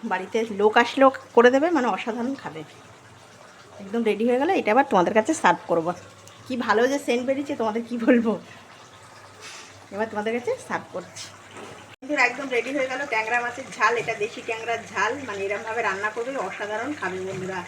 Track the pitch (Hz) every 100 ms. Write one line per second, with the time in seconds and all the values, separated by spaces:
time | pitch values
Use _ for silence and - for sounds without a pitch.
0 | 226 185 190 226 226 196 214 233 240 -
1 | 269 269 - - 240 269 320 320 247 190
2 | - 233 240 277 156 156 151 - - -
3 | - - - - - - - - 196 233
4 | 220 202 233 247 294 370 - 220 277 196
5 | 170 214 233 311 196 180 - 170 165 175
6 | - - - - - 254 233 208 247 277
7 | 285 247 254 269 285 285 226 220 233 240
8 | 233 240 226 180 - - - - - -
9 | - - - - - - - - - 202
10 | 220 214 208 240 311 508 - 185 - 180
11 | 180 - - - - - - - - -
12 | 269 294 240 247 269 240 240 277 262 -
13 | 196 220 220 240 240 247 254 - 233 233
14 | 214 220 214 - 240 226 226 226 - 202
15 | 208 285 254 196 196 202 220 220 214 190
16 | 214 226 240 269 196 - 208 214 254 294
17 | 185 185 190 190 185 190